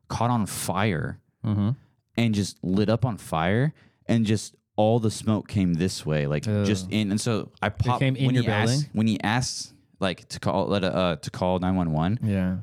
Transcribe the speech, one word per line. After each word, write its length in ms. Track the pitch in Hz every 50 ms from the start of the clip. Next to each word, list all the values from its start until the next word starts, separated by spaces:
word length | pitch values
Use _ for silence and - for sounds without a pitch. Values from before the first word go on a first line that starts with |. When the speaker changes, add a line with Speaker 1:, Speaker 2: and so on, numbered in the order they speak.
| _ _
Speaker 1:
caught 220 | - - 113 117
on 160 | 123 113 101
fire 720 | - - - - - 85 92 101 110 90 73 - 71 - - _ _ _ _ -
Speaker 2:
Mm-hmm. 240 | 120 107 104 101 107 135 - - _ _ _ _ _ _ -
Speaker 1:
and 160 | 117 113 107
just 240 | 101 95 - - - -
lit 260 | 87 92 101 104 98
up 160 | 113 117 -
on 120 | 123 104 78
fire, 540 | - - 80 80 82 90 101 113 135 156 - - _ _ _ _ _ -
and 180 | 117 117 113
just 300 | 101 110 101 - - - _ _ _ _ -
all 220 | 107 110 113 120
the 120 | 110 107
smoke 360 | 98 - - 107 110 98 - -
came 280 | - 104 92 90 85
this 280 | 78 90 95 - - -
way, 220 | 76 78 76 71
like, 160 | 71 73 76
just 440 | - 107 104 104 101 101 107 92 92 92
Speaker 2:
Ugh. 40 | -
Speaker 1:
in. 180 | 107 110 98
And 100 | 98 107
so 300 | - 123 113 95 - - - -
I 60 | - 107
Speaker 2:
It 100 | - -
Speaker 1:
popped 220 | - 127 123 120
Speaker 2:
came 160 | 139 131 131
in 100 | 131 139
Speaker 1:
when 80 | 127 123
Speaker 2:
your 120 | 127 120
Speaker 1:
he 40 | 117
asked, 220 | 107 104 113 113
Speaker 2:
building? 180 | 127 147 147 - -
Speaker 1:
when 120 | 104 110
he 160 | 113 107 -
asked, 520 | - 98 113 127 127 - - - - - - _ _ _ _ _
like, 280 | 98 95 85 - - -
to 100 | - -
call, 260 | - 104 - 98 80
let 180 | - 95 101 92
a, 80 | 90 -
uh, 200 | 87 92 87 80 71
to 120 | - -
call 300 | - - 92 90 92 90
nine 160 | 87 92 92
one 160 | 92 87 82
one. 260 | 76 76 80 90 110 123 -
Speaker 2:
Yeah. 340 | 110 101 95 92 92 92 95